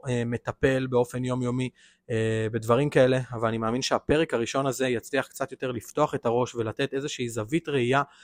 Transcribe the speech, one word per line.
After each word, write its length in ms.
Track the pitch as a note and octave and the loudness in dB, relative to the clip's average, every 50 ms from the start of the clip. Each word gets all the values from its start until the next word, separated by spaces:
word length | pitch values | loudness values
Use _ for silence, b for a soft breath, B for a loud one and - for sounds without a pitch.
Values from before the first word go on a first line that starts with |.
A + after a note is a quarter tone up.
| - C3+ | 0 -2
אה, 140 | B2 A#2+ A#2 | -2 -2 0
מטפל 600 | A#2 A#2+ A2+ - B2 A#2 - - C3+ C3 C3 C3 | -2 -2 -4 -4 -6 -6 0 2 2 2 2 0
באופן 380 | B2+ B2+ A#2+ B2 - - B2 B2+ | 0 2 2 2 2 -2 -4 -2
יומיומי, 460 | B2+ B2+ B2+ B2+ B2 A#2+ B2+ B2+ B2 b b b b b b b - | -2 -2 0 0 -2 0 -2 -2 -4 b b b b b b b -4
אה, 360 | A#2+ A2 A2 A2 A2 A2 A2 A2 A2 | -2 -2 0 0 0 0 -2 -2 -2
בדברים 380 | A2+ A2 A2 A#2+ B2+ D3 D3 | -4 2 2 2 4 4 2
כאלה, 300 | - D3+ C3 B2+ B2+ B2+ B2 - B2 | 4 6 6 6 6 2 0 -4 -6
אבל 160 | A2 A#2 A2+ | -2 -2 -2
אני 100 | A2+ A2 | 0 0
מאמין 240 | A2+ A2+ A#2+ C3 C3 | -2 0 -2 -2 0
שהפרק 520 | - B2+ A2 - - C#3 D#3 E3 - - | 0 0 0 2 2 2 2 2 2 0
הראשון 320 | A#2 A#2 - - C3+ C#3 | -2 -2 0 -2 -2 0
הזה 220 | C#3 B2 - C3+ B2+ | 0 0 0 0 0
יצליח 380 | B2 A2+ - - - C3+ - | 0 -2 -4 -2 -2 -2 -2
קצת 260 | - - - C3+ - - | -2 -4 -8 -8 -8 -6
יותר 200 | - C#3 B2+ B2 | -8 -6 -6 -6
לפתוח 420 | G#2+ - - - D3 D3+ D3 - | -6 -8 -8 -2 0 0 0 0
את 120 | C3 - | -2 0
הראש 280 | A#2 A#2 B2 B2 A2+ - | 0 2 2 0 0 -2
ולתת 400 | A#2 A2 A2 G#2+ - C#3 C3 - | -4 -4 -4 -2 -2 -4 -2 -2
איזושהי 340 | C#3 C#3 D3+ - - B2+ A#2 | -4 -6 -6 -4 -4 -6 -4
זווית 400 | A2+ A2+ G#2+ G#2+ D3 E3+ - D#3 | -4 -6 -6 -2 -2 -4 -2 0
ראייה, 340 | C#3+ C3+ A#2+ A#2+ C3 C#3+ C3+ B B B | 0 0 2 4 2 2 2 B B B